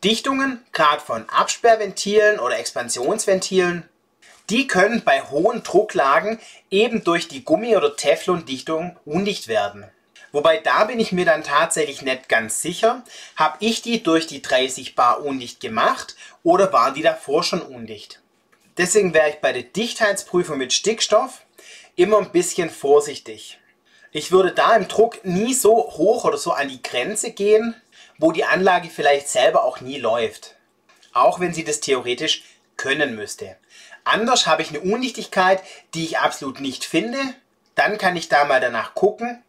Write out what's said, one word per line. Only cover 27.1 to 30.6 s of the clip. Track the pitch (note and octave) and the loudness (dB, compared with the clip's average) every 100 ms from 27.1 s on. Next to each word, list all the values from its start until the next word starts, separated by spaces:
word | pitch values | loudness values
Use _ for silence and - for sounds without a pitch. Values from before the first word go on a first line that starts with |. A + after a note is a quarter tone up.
| G#3 B3 | -6 -8
gehen, | - G3+ G#3+ A#3 A3+ _ _ - _ | -4 2 2 2 -8 _ _ -20 _
wo | D#3 | 0
die | E3 A#2 | 2 0
Anlage | D#3+ F#3+ F3+ E3 | 2 2 2 0
vielleicht | - D3 C#3+ - | -2 2 2 0
selber | - D#3+ E3 | 2 4 4
auch | B2+ - | 0 -4
nie | B2+ C#3 | -12 -6
läuft. | A2+ A2+ A2+ - - _ | -2 -2 -2 -6 -20 _